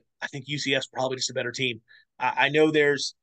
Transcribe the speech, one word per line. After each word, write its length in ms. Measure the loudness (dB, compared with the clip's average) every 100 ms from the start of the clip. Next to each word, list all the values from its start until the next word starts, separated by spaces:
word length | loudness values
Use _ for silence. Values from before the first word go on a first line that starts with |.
| _ -12
I 60 | -10
think 180 | -10 -8
U 100 | -6
C 180 | -2 -2
F's 120 | -2
probably 280 | -4 -2 -2
just 140 | -4
a 40 |
better 180 | -4 -6
team. 300 | -4 -4 -6 _ -20 _ -4
I, 140 | -2 2
I 120 | 2
know 200 | 4 4
there's, 460 | 6 4 2 -2 -10